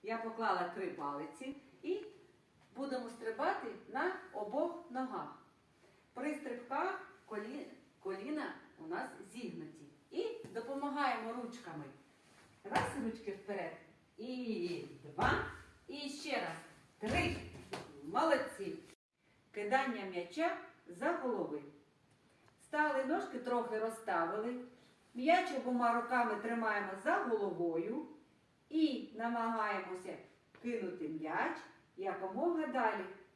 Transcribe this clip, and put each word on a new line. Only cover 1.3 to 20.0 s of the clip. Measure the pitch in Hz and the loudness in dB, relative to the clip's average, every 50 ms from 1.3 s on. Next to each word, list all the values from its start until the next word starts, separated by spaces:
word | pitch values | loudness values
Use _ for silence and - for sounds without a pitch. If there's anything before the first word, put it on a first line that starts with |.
| - - 262 269 277 - - - - - | -8 -8 -8 -8 -8 -10 -14 -20 -20 -8
і | - 302 381 415 427 427 - - - - - _ _ _ _ - - _ - | -2 -2 -2 0 -2 -8 -14 -18 -20 -20 -20 _ _ _ _ -20 -20 _ -6
будемо | 254 269 269 262 247 233 233 | -6 -2 -2 -2 -2 -2 -4
стрибати | - - 226 220 - - 302 370 392 - 262 226 - - - - | -8 -4 -4 -4 0 2 2 2 2 2 -2 -6 -8 -10 -12 -4
на | 214 262 320 370 370 - - - | -2 0 2 2 0 -2 -8 -8
обох | - 208 208 208 247 294 339 349 339 - - - | -6 -4 -4 0 2 2 2 2 0 -6 -10 -6
ногах. | 240 254 262 247 - 170 147 - - - - - _ _ _ _ _ _ - - - - - _ _ | -2 -2 -2 -2 -2 -6 -6 -6 -10 -16 -20 -20 _ _ _ _ _ _ -20 -20 -20 -20 -20 _ _
При | 247 269 302 294 | -2 -2 -2 -2
стрибках | - - 262 240 247 - - 269 294 349 381 - - - - - - - | -2 -4 -6 -6 -6 -6 -2 0 0 0 0 -2 -4 -8 -14 -18 -20 -12
колі-, | - 220 208 208 226 277 285 - - - - - - _ _ | -6 -6 -6 -4 -4 -6 -8 -8 -10 -14 -20 -20 -20 _ _
коліна | - 190 185 196 208 277 302 302 - - - - - - - - | -6 -4 -4 -4 -4 -4 -2 -2 -2 -4 -8 -12 -16 -20 -18 -14
у | 160 | -8
нас | 160 175 202 - - - - 196 - | -4 -4 -4 -4 -6 -8 -12 -16 -12
зігнуті. | - 240 226 175 165 170 156 - 147 - - - - - - _ | -10 -8 -6 -6 -6 -8 -10 -10 -12 -16 -18 -20 -20 -20 -20 _
І | - 320 453 453 - - - - - | -2 -2 -2 -2 -4 -6 -10 -8 -6
допомагаємо | 226 233 254 277 277 285 285 269 294 277 262 233 226 220 226 | -6 -4 -4 -2 -2 -2 0 0 2 2 2 2 2 -2 -4
ручками. | 240 254 233 233 - - - 170 151 151 143 - - - - - - _ - - - - - - - - - | -4 -4 -6 -6 -8 -10 -12 -10 -8 -8 -10 -10 -14 -18 -20 -20 -20 _ -20 -20 -20 -20 -20 -20 -20 -14 -8
Раз, | 196 277 - - - - 285 233 | 0 0 2 2 2 -2 -2 -4
ручки | 226 - - - 208 | -4 -4 -4 -8 -8
вперед. | 190 - - 208 202 190 170 - - - - - - - - _ _ | -8 -8 -6 -4 -4 -4 -4 -6 -8 -12 -18 -20 -20 -20 -20 _ _
І | - 226 254 254 254 247 226 214 180 175 175 175 - - - - - - | -10 -8 -6 -4 -4 -2 -2 -2 -2 -2 -2 -4 -4 -6 -10 -12 -14 -14
два. | 143 - - - - - - - - - - - - - - - - | -8 0 4 4 4 4 4 0 -4 -8 -12 -16 -20 -20 -20 -14 -12
І | 277 294 285 269 | -10 -6 -6 -6
ще | - - - 302 269 233 | -6 -6 -4 -2 0 0
раз. | 202 175 160 - - - - - - - - - | 0 -2 -6 -8 -12 -16 -20 -20 -20 -20 -12 -6
Три. | 208 233 269 349 - - - - - - - - - - - - - - - - - | -2 2 2 4 4 2 0 -2 -6 -10 -12 -14 -10 -8 -8 -8 -8 -12 -16 -12 -10
Молодці! | 156 185 269 311 320 285 254 - - - - 196 170 - - - - - _ _ _ _ _ _ _ _ _ _ _ | 0 2 4 6 6 6 4 4 -2 -4 -6 -4 -4 -6 -6 -10 -18 -20 _ _ _ _ _ _ _ _ _ _ _
Кидання | - 208 208 208 254 269 269 262 226 208 | -6 -4 2 4 4 4 4 2 -2 -4